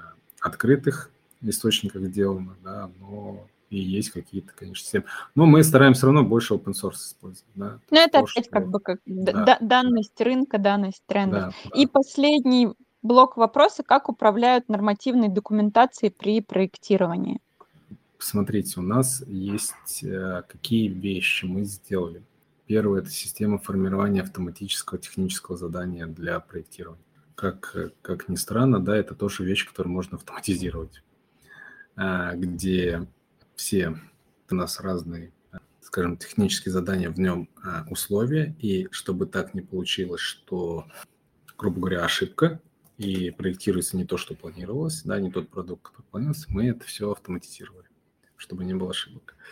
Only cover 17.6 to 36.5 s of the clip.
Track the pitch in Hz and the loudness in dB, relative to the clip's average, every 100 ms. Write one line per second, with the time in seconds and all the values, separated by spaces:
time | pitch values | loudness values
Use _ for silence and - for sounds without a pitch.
17.6 | _ _ - - _ - - 104 98 104 | _ _ -20 -20 _ -14 -4 -2 0 -2
18.6 | 92 92 90 120 131 - - 95 98 101 | -2 -4 0 2 0 -2 -8 -8 -4 -4
19.6 | - - - - 98 95 95 90 - - | -6 -10 -12 -10 -8 -6 -6 -8 -10 -10
20.6 | - 113 104 92 98 92 - - 92 95 | -2 0 0 -2 -4 -2 -2 -2 -4 -4
21.6 | 104 98 - 95 85 90 - _ _ _ | -4 -8 -6 -4 -4 -8 -20 _ _ _
22.6 | - 107 208 95 - - - - 208 202 | -2 0 2 0 -2 -8 -10 -4 -2 -2
23.6 | - 196 190 98 101 98 - 92 87 - | -2 -2 0 0 0 0 -2 -6 -8 -8
24.6 | 98 - - 90 - - 92 - - 87 | -8 -8 -8 -10 -8 -6 -4 -6 -10 -10
25.6 | 85 90 90 87 82 82 85 85 - 87 | -8 -8 -8 -8 -10 -10 -6 -6 -8 -14
26.6 | - - 85 82 _ _ _ - 95 90 | -14 -16 -18 -20 _ _ _ -8 -6 -6
27.6 | - 90 82 - - 87 - 90 - 107 | -10 -10 -10 -10 -10 -8 -6 -6 -4 0
28.6 | 131 104 90 104 - - 101 - 92 101 | 2 2 2 0 -2 -4 -6 -4 -4 -2
29.6 | - - 90 92 90 80 - - - 87 | -4 -6 -6 -6 -8 -12 -14 -8 -4 -4
30.6 | 90 82 80 - _ _ _ _ _ - | -4 -8 -12 -16 _ _ _ _ _ -20
31.6 | - - - - 95 90 87 87 90 87 | -20 -20 -16 -8 -4 -4 -4 -6 -6 -4
32.6 | 95 92 87 85 - _ _ _ _ - | 0 0 0 -2 -8 _ _ _ _ -12
33.6 | - 98 82 78 - _ _ _ - 92 | -2 -2 -2 -6 -14 _ _ _ -6 -4
34.6 | 87 - 95 90 85 85 85 _ _ 92 | -4 -6 -6 -6 -8 -12 -14 _ _ -20
35.6 | _ _ - 98 87 82 - - 98 | _ _ -8 -4 -4 -4 -4 0 0